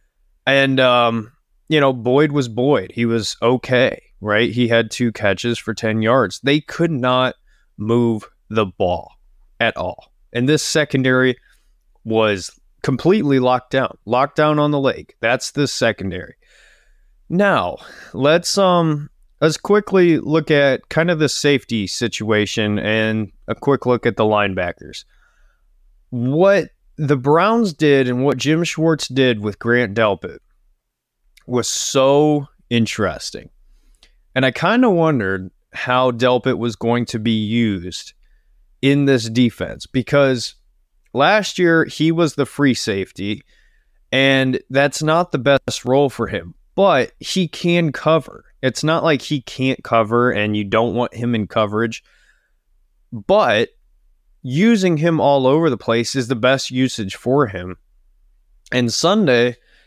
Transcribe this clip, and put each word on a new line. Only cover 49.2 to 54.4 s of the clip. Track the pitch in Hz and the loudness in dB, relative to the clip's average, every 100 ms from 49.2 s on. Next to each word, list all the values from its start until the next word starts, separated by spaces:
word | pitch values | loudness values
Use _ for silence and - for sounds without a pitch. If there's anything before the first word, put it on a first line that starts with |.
he | - 147 | -2 -6
can't | - - 131 131 | -6 -4 -4 -4
cover | - 117 107 120 123 | 0 0 2 2 0
and | 104 107 104 | 0 -2 -2
you | |
don't | 101 110 120 | 0 0 0
want | 110 123 - | -2 -4 -4
him | 120 | -4
in | 117 98 | -2 -2
coverage, | 117 107 107 117 - _ _ _ _ _ _ _ _ _ _ - | -2 -2 -2 -4 -6 _ _ _ _ _ _ _ _ _ _ -18
but | 113 - 214 143 107 117 _ _ _ _ _ _ _ | -8 0 2 2 2 -2 _ _ _ _ _ _ _